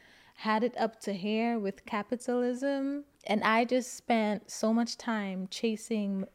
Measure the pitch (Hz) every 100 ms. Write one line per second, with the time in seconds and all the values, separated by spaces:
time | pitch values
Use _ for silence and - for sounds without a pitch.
0 | - - - - 220 220 240 - 220 -
1 | - 196 202 220 233 233 196 - - 208
2 | 208 233 - 247 247 247 277 277 277 285
3 | 285 _ - 208 208 226 240 254 233 -
4 | - 226 214 208 - - 220 226 233 -
5 | - 220 196 190 185 - 233 214 - 220
6 | 202 190 190